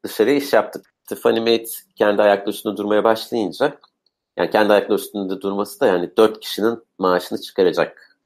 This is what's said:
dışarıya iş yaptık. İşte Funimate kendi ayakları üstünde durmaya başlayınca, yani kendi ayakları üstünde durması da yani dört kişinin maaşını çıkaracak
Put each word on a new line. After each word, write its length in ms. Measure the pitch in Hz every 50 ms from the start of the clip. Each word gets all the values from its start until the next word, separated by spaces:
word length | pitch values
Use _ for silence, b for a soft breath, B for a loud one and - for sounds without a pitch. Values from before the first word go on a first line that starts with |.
| -
dışarıya 320 | - - - 107 117 143
iş 160 | 143 139 -
yaptık. 420 | - 110 101 - - - _ _ _ _
İşte 120 | _ - 104
Funimate 560 | - - 117 117 113 113 117 117 113 113 - - - _ _ _
kendi 260 | - 110 104 104 101
ayakları 280 | 107 104 101 98 101 107
üstünde 260 | 98 - - 107 101
durmaya 280 | 104 104 101 107 104 98
başlayınca, 720 | 113 113 110 - - 127 117 104 90 - - 131 147 - _ _ _ _ _ _ _ _ _ _ _ _
yani 140 | - 90 85
kendi 220 | - 107 107 104
ayakları 260 | 104 101 95 - 107 95
üstünde 420 | - - - 104 98 92 95 95
durması 400 | - 98 98 98 101 - - -
da 60 | 139
yani 240 | 113 92 87 87 85 _
dört 240 | - 110 - - -
kişinin 440 | - - - - 101 113 117 113 _ _ _ -
maaşını 420 | 92 92 90 90 - - - -
çıkaracak 800 | - - _ - 95 90 82 85 78 - - - - _ _ _ _